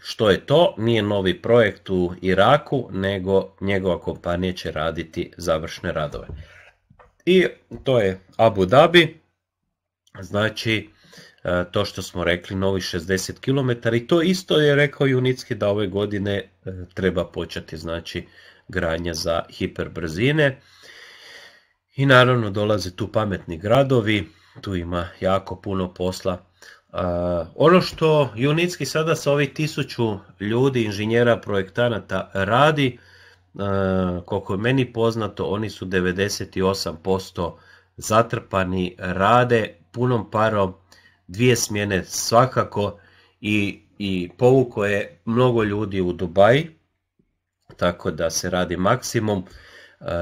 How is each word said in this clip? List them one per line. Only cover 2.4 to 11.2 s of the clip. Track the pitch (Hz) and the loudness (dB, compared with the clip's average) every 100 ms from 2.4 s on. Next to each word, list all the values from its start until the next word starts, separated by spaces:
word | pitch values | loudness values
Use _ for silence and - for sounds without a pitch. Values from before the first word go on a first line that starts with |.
| 104 147 - 139 117 | 4 4 2 -4 -4
nego | 95 95 98 92 95 92 - | -4 -4 -2 0 0 0 -4
njegova | 98 98 95 85 | -4 -2 0 -2
kompanija | - 80 - 87 92 | -4 -8 -4 -2 -2
će | 90 87 | -4 -8
raditi | 78 80 80 80 85 80 - | -4 -4 -4 -8 -8 -10 -8
završne | 85 80 80 - 90 | -2 -2 -4 -8 -8
radove. | 78 73 - - 78 - - - _ _ _ - _ - | -6 -6 -8 -12 -16 -18 -20 -20 _ _ _ -20 _ 2
I | 185 175 - _ 113 | 4 2 -2 _ -8
to | - 123 | 0 2
je | 98 92 - - | 2 -2 -8 2
Abu | 113 98 92 | 2 4 4
Dhabi, | 123 165 170 160 - _ _ _ _ _ _ _ _ _ - | 6 6 6 4 0 _ _ _ _ _ _ _ _ _ -18
znači, | 90 101 107 107 113 110 98 _ _ - | -6 -2 0 -2 -2 -2 -4 _ _ -20